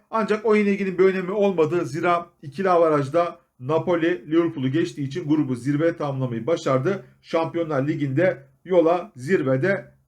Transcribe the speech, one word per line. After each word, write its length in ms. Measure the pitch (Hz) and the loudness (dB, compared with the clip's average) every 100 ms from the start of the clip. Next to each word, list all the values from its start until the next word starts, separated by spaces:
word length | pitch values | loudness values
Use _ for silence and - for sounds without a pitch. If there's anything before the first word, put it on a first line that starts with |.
| - | -8
Ancak 360 | 220 208 208 220 | -4 -2 -2 2
o 80 | |
yenilginin 440 | 214 202 196 190 175 | 2 2 0 -2 2
bir 60 | |
önemi 260 | 190 185 175 | 2 2 -4
olmadı. 560 | 208 202 170 151 175 151 | 0 0 2 2 0 -2
Zira 400 | 151 175 170 - _ | -2 0 0 -2 _
ikili 280 | 143 190 190 | -16 -4 2
avarajda 680 | 170 160 151 131 165 175 - _ - | 4 4 2 0 0 -2 -6 _ -14
Napoli 720 | 127 160 180 175 165 175 143 | -2 -2 0 0 0 -2 -2
Liverpool'u 380 | 165 170 147 131 | 0 0 -2 -2
geçtiği 340 | 151 175 - | 0 -2 -4
için 260 | 135 180 147 | -8 -6 0
grubu 260 | 151 131 | 0 0
zirveye 420 | 117 127 147 165 165 | -2 -2 0 0 0
tamamlamayı 500 | 147 131 127 113 117 | -6 -4 -4 -4 -2
başardı. 580 | 170 147 131 156 196 - _ | -2 0 0 0 -4 -8 _
Şampiyonlar 680 | - 165 165 165 160 135 143 | -4 -2 -2 -4 -2 -2 -2
Ligi'nde 580 | 170 139 135 185 175 - _ | -2 -2 2 0 0 -12 _
yola 480 | 165 180 160 180 - 120 | 0 4 4 2 -4 -12
zirvede 760 | 139 185 131 131 180 196 - _ | -2 0 2 0 0 -2 -6 _